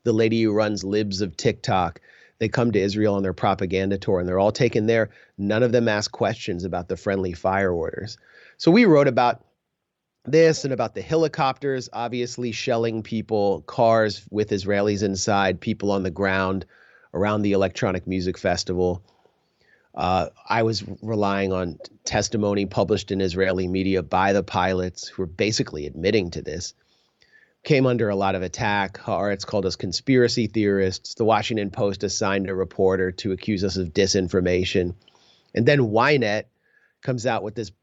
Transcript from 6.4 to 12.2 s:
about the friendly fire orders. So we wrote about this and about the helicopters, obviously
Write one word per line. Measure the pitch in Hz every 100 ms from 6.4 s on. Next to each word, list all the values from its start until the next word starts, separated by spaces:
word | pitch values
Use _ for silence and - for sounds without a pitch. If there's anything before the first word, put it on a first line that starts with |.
| - 87
about | 92 87 87
the | 90
friendly | 104 98 92
fire | - 95 98 95
orders. | 85 80 - 110 - _ - - -
So | 170
we | 214
wrote | 220 147 135
about | 123 120 - _ _ _ _ _ _ _ _ -
this | 156 165 156
and | 139
about | 123 113
the | 101
helicopters, | - 160 156 160 135 - 143 131 -
obviously | 110 120 123